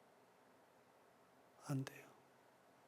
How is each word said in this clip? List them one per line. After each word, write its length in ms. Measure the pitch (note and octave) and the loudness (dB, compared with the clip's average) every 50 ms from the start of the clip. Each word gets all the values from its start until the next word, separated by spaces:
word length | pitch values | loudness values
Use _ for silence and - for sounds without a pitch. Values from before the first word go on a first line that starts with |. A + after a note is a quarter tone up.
| - - - - - - - - - - - - - - - - - - - - - - - - - - - - - - - - - - | -16 -16 -16 -16 -16 -16 -16 -16 -16 -16 -16 -16 -16 -16 -16 -18 -16 -16 -16 -16 -16 -16 -16 -16 -18 -18 -16 -16 -16 -16 -12 -6 6 10
안 160 | C#3+ C3+ C3 | 10 10 10
돼요. 200 | - - - - - - - - - - - - - - - - - - - - | 8 4 -2 -6 -8 -10 -14 -14 -16 -16 -16 -16 -16 -16 -16 -16 -16 -16 -16 -16